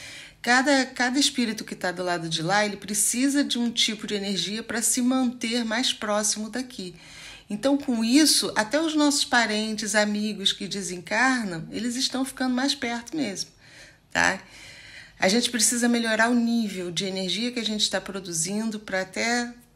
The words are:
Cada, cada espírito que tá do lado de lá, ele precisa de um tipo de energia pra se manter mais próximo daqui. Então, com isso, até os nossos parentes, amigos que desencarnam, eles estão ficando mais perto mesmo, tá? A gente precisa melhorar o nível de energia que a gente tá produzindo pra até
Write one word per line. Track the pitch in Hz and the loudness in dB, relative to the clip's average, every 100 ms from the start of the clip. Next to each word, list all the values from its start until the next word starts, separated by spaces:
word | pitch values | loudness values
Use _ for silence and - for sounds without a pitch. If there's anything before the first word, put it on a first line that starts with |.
| - - - - | -16 -16 -18 -6
Cada, | - 247 269 277 262 | 2 4 6 4 2
cada | - 247 262 | 0 0 2
espírito | 285 - 226 214 | 2 2 -2 -2
que | - - | -8 -6
tá | 185 | -4
do | 180 | -2
lado | 180 175 165 | -2 -2 -2
de | 160 | -2
lá, | 160 202 214 | 0 2 2
ele | 196 | -2
precisa | 185 208 - 240 277 277 | -4 0 0 2 2 2
de | 277 240 | 0 0
um | 240 | 0
tipo | 233 - 214 208 | 0 0 -2 -4
de | 208 | -4
energia | 196 190 170 220 | -2 -2 -2 -6
pra | 226 220 | -4 -2
se | - - | 0 2
manter | 247 262 247 247 226 240 | 2 2 0 0 -2 -2
mais | 226 220 254 | 0 0 0
próximo | - 208 208 208 214 214 | -2 0 0 0 -2 -4
daqui. | 247 254 - 180 175 - - - - - | -6 -8 -10 -12 -12 -18 -18 -18 -16 -8
Então, | 214 269 285 | -2 2 2
com | 285 233 | 0 0
isso, | 226 269 302 - 190 - | 4 6 6 4 2 0
até | 214 294 | 2 2
os | 330 311 | 2 4
nossos | 294 285 - | 4 2 2
parentes, | 247 226 214 220 214 214 | 2 4 0 -2 -4 0
amigos | 214 208 208 214 185 196 | 2 2 2 -2 0 -2
que | - 196 | -2 -6
desencarnam, | 202 180 180 165 208 262 254 208 165 160 | -6 -6 -8 -2 2 4 2 0 -4 -6
eles | 269 240 240 | -6 -4 -2
estão | 262 247 262 | -2 -2 -4
ficando | - 262 247 | -2 -2 0
mais | 277 | 0
perto | 285 240 233 240 320 | -2 -4 -6 -6 -4
mesmo, | 226 185 - _ - - - - _ | -4 -4 -10 _ -20 -20 -20 -20 _
tá? | 85 85 98 - - - - - - - - | 0 2 0 -8 -20 -20 -20 -20 -20 -18 0
A | 190 | 2
gente | 226 - | 2 2
precisa | 240 220 240 240 | 2 2 2 2
melhorar | 240 226 220 226 | 2 2 2 4
o | 247 | 4
nível | 233 233 214 185 175 | 4 2 0 -4 -6
de | 165 190 | -4 -4
energia | 190 185 185 247 | -2 -2 -2 -2
que | 247 | -2
a | 220 | -2
gente | 214 - | 0 0
tá | 190 | -2
produzindo | 190 196 190 170 170 208 226 214 | -4 -8 -6 -4 -2 -2 -2 -6
pra | 214 190 | -4 -4
até | 185 214 226 240 240 240 - | -2 -2 0 0 -2 -8 -20